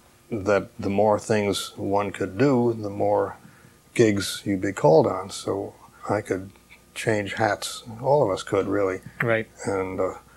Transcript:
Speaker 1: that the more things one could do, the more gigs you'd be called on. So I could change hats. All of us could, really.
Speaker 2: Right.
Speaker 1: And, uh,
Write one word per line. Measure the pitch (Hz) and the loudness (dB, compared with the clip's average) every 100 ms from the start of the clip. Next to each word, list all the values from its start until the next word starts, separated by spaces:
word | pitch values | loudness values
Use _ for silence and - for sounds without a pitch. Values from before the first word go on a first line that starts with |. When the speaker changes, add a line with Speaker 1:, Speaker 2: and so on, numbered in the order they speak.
| _ _ - | _ _ -10
Speaker 1:
that | 117 95 98 - - | -4 2 2 0 -4
the | 98 | -2
more | 98 107 104 | 2 4 2
things | - 107 101 92 - - | 2 0 2 -2 -6 -8
one | 101 101 101 | -2 -2 -2
could | - 95 95 | -4 -6 0
do, | 143 127 120 113 | 2 4 2 0
the | 104 | -6
more | 101 101 101 98 - - - - _ _ | -2 0 2 0 -6 -20 -20 -20 _ _
gigs | - 113 101 92 - | 2 4 4 -2 -6
you'd | 107 98 | -4 -2
be | 101 | -2
called | 95 151 160 107 | 2 6 6 6
on. | 92 95 | 0 -6
So | - - 98 104 - - - - | -8 -6 -6 -6 -12 -20 -12 -4
I | 104 | -4
could | - 95 95 - _ - _ | -2 -6 -6 -16 _ -20 _
change | - - 107 101 | -6 -2 0 -2
hats. | - 110 98 - - 120 113 | -2 0 0 -6 -10 -12 -6
All | 123 147 | 2 2
of | 110 | 2
us | 92 | 0
could, | - 98 95 | -2 0 0
really. | 98 95 92 - - | 0 0 -2 -8 -4
Speaker 2:
Right. | 117 113 104 - | 0 0 -2 -8
Speaker 1:
And, | - 98 92 95 | -4 -2 -2 -2
uh, | 92 - - | -4 -6 -16